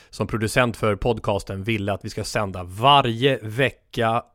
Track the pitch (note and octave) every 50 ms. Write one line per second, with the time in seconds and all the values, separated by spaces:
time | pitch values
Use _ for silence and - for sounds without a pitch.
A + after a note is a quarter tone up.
0 | - _ - - G#2+ - - A2 A2 G#2+ - C3+ B2 A#2+ G#2+ - - A2 G2+ F#2
1 | - B2+ A#2 G#2+ - - G#2 F#2+ - - G2 G2 F#2+ A#2 A2+ G2+ G2 G#2 G2 F#2
2 | - G#2+ - A2 G#2 - - A#2 G#2+ G2 F2+ F#2 F2+ F2 F2+ G#2 A#2+ C#3 C#3+ C#3+
3 | C3+ A#2+ A2+ A2+ C3 C#3 C3+ - A2 A2 G#2+ B2 C#3 A#2+ - _ _ _ - A#2+
4 | A2+ A2+ A2+ A#2+ - _